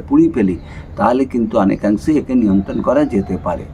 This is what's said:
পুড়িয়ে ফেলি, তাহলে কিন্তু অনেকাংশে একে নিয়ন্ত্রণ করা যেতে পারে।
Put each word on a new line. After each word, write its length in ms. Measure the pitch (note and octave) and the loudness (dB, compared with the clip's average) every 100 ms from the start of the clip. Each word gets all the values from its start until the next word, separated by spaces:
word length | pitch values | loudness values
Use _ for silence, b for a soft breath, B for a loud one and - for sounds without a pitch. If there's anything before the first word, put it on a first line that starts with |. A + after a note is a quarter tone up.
| - | 0
পুড়িয়ে 240 | C#3+ E3 | 2 4
ফেলি, 240 | - G2 E2+ B B B - | 2 0 -2 B B B -2
তাহলে 300 | G#2+ B2+ C3 | 0 2 0
কিন্তু 320 | B2 A2 A2+ | -2 0 2
অনেকাংশে 540 | G2 - G#2 G#2 - | 2 2 0 0 2
একে 220 | D3+ - B2+ | 0 2 2
নিয়ন্ত্রণ 460 | G#2+ G2 G2 F#2 | 2 2 0 -2
করা 240 | G2+ B2+ D3 | 0 2 2
যেতে 320 | G#2+ F#2+ F#2 | 0 -2 -4
পারে। 280 | F2 E2 D2+ | -4 -6 -8